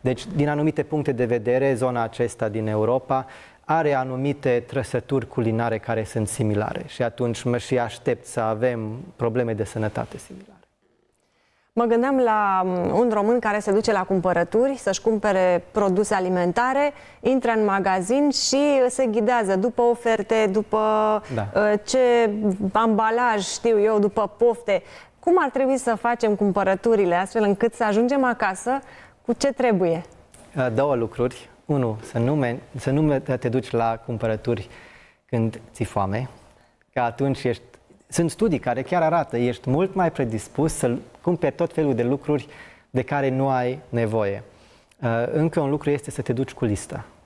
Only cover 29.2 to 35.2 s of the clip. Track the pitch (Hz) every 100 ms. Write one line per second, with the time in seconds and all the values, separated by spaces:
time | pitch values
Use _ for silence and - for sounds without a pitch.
29.2 | - 233 277 - 247 196 180 165 - -
30.2 | - - - 147 127 113 143 127 113 -
31.2 | 120 - - - - 143 120 110 - 117
32.2 | 120 151 123 123 - 127 135 139 156 135
33.2 | - 127 123 123 - 117 113 113 - 113
34.2 | 113 107 120 113 104 - - - - _